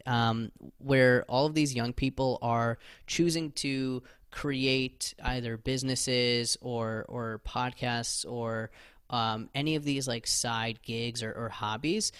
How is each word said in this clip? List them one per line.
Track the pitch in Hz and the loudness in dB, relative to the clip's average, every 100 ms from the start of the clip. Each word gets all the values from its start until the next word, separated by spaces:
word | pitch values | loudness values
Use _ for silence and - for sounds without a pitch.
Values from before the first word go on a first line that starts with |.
| 131 | 0
um, | 120 117 113 113 - - - | 2 4 2 -4 -10 -20 -12
where | 135 135 127 123 - | 2 6 8 6 4
all | 127 151 | 2 2
of | |
these | 156 143 | 2 2
young | 123 120 | 0 -2
people | - 135 131 131 120 | 0 -2 0 0 0
are | 117 117 117 117 - - - | 0 0 0 -2 -10 -20 -6
choosing | - 170 165 156 | 2 2 2 -4
to | - 143 135 131 127 - - - | -4 -2 -2 -2 -4 -8 -20 -16
create | - 147 135 131 131 127 - - - | -6 -4 2 2 2 0 -4 -8 -4
either | 127 127 120 113 | -4 -2 -4 -4
businesses | 131 131 131 123 135 123 120 120 117 - | -2 -2 0 0 2 4 4 2 0 -2
or, | 123 117 110 110 - | -2 -2 -2 -4 -6
or | 123 113 110 - | -6 -6 -6 -6
podcasts | 123 123 - 123 117 117 - 87 | -4 -4 -2 -2 -2 -2 -4 -4
or, | 120 113 113 110 - - - - | -4 -2 -4 -6 -12 -20 -20 -4
um, | 120 113 110 - | 0 2 0 -4
any | 139 151 | -2 0
of | 156 | 0
these, | 147 139 131 | 0 -2 -2
like, | 117 - | -4 -2
side | - 120 113 113 110 | 0 0 0 -2 -6
gigs | - 117 120 117 | -6 -4 -4 -4
or, | 110 | -6
or | - 113 | -6 -8
hobbies | - 107 110 151 214 - | -4 -4 -2 0 0 -2